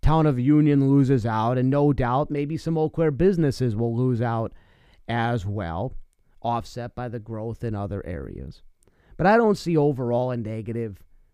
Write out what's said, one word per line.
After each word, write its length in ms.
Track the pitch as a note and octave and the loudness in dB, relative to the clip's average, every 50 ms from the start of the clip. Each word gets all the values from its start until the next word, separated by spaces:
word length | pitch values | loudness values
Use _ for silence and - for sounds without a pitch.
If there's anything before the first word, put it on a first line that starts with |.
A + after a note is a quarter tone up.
| - | 4
Town 240 | A3+ - B3+ B3+ | 4 4 6 4
of 120 | D#3 C#3 B2 | 4 2 2
Union 500 | B2 C3+ D3 D3+ D3+ D3+ C#3+ C#3 C#3 C3+ | 4 4 6 6 6 6 4 4 4 4
loses 380 | C#3 C#3 C#3 B2 C#3 B2+ G2+ | 4 4 4 4 2 2 2
out, 320 | A#2+ A2 A2 A2 A#2 B2+ B2+ | 0 -2 0 0 0 0 0
and 100 | B2+ C3 | 0 2
no 240 | C3+ C#3+ D3 D3 C#3+ | 2 4 4 2 2
doubt 380 | - C3 A#2+ B2 C3+ D3+ D3 | 2 0 0 0 0 -2 -2
maybe 260 | D3 C#3+ D3 C#3+ E3 | -4 -6 -4 -4 -6
some 220 | D3+ - E3+ E3 D#3+ | -6 -4 -4 -2 -2
Eau 100 | D#3 D#3 | -2 -2
Claire 220 | - - E3 D#3 | -2 0 -2 -2
businesses 640 | D3 A#2+ E3+ F#3+ G3+ E3+ E3 C#3+ B2 - B2+ A#2+ G#2+ | 0 2 2 2 4 4 2 0 0 0 -2 -2 0
will 220 | G#2 A2+ A#2 A#2 | 0 -2 -2 0
lose 260 | A#2 B2+ B2+ B2+ A2 A#2+ | 0 0 0 0 0 -2
out 300 | A#2 A2+ A2+ A2+ - - - _ _ _ _ _ _ _ _ - - | -2 -2 -2 -4 -6 -8 -14 _ _ _ _ _ _ _ _ -10 -6
as 360 | A2+ A#2 A2+ A#2 A#2+ A#2+ F2+ | -4 -2 -2 -2 -2 -2 -4
well, 500 | G2 G2+ G#2+ G2 E2+ E2 E2+ G#2 C3+ - - - _ _ _ _ _ _ _ | -4 -6 -6 -6 -6 -6 -6 -6 -6 -8 -10 -14 _ _ _ _ _ _ _
offset 540 | - A#2 A#2 A#2 A#2 - - B2 A#2 A#2+ _ | -6 -4 -4 -4 -6 -8 -12 -12 -12 -12 _
by 140 | - B2 B2 | -10 -10 -10
the 100 | A2 A#2+ | -10 -10
growth 460 | G#2 A2 A2+ A2 G#2+ A#2 A2+ - - | -10 -10 -12 -10 -8 -10 -10 -8 -6
in 100 | A#2 A2 | -6 -6
other 320 | G#2 G2+ G2+ G2+ G2+ - | -6 -6 -6 -6 -8 -8
areas. 560 | - F2 D2+ C#2 G1+ G1+ - C2 C2 - - _ - _ _ _ _ _ _ _ _ - | -8 -10 -10 -10 -12 -12 -12 -14 -14 -16 -18 _ -20 _ _ _ _ _ _ _ _ -8
But 100 | - - | 0 2
I 100 | F#3 G#3+ | 4 4
don't 220 | A#3 A#3+ G#3+ G#3 - | 6 6 4 2 0
see 180 | - E3+ F3 | 0 0 2
overall 540 | D#3 C#3+ D3 D3 A2+ C3+ A#2 A#2+ A#2+ B2+ B2+ | 2 2 2 0 0 -2 -2 0 0 0 -2
a 60 | B2+ | -4
negative 680 | A#2+ A2+ G#2+ A2 A2 A2+ A#2+ A#2 A#2 A#2 A2 G2+ - - _ _ - _ _ | -6 -6 -6 -8 -8 -8 -8 -6 -6 -6 -8 -10 -14 -20 _ _ -20 _ _